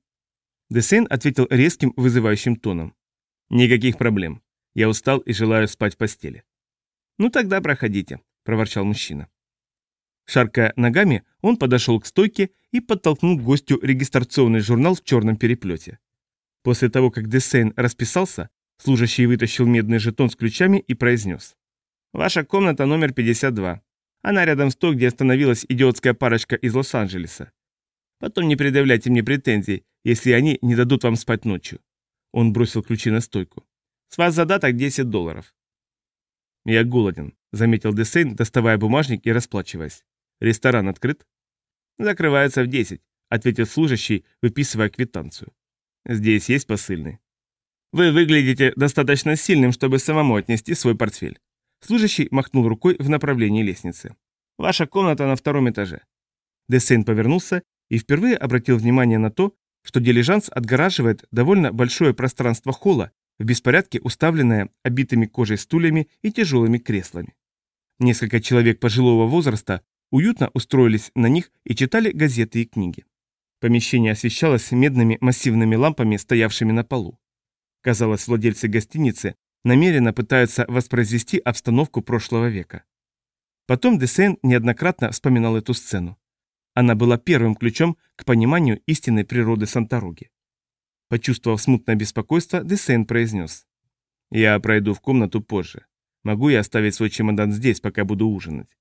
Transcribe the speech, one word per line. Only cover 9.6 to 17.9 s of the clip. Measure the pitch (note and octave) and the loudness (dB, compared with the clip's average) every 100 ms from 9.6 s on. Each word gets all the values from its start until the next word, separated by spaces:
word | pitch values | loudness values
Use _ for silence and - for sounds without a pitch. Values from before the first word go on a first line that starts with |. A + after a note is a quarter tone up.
| _ _ _ _ _ _ - | _ _ _ _ _ _ -4
Шаркая | C#3 A2+ A#2+ A2+ - | 0 0 2 0 2
ногами, | A#2+ A#2+ G3+ A2+ - _ | 0 2 2 2 -4 _
он | G3 A#3+ | 0 0
подошёл | C3+ B2 A#2+ A2+ | 2 2 2 0
к | - | 0
стойке | - G#3 - F#3+ _ _ | 0 0 0 -4 _ _
и | B3 | -6
подтолкнул | A#3+ G#3+ E3 D3 E3+ E3+ | -2 -2 0 0 0 0
к | |
гостю | A#2 C#3 - C3+ | 0 0 0 -2
регистрационный | B2+ C3 C3+ C3 B2 - B2 A2+ | 0 -2 -2 -2 -2 0 2 2
журнал | G#2 A#2+ D#3 | 0 0 2
в | F#3 | 0
чёрном | - B2 A2 G#2+ | 0 0 0 0
переплёте. | A#2 B2 G2 E2 - - _ _ _ _ _ _ | -2 -2 -6 -10 -12 -20 _ _ _ _ _ _
После | - A#2+ B2 | -4 0 0
того, | B2+ B2+ | 2 0
как | A#2 A2 | 0 -4
Десейн | B2+ - C3 A2+ - | -2 0 0 0 0
расписался, | A#2+ | -4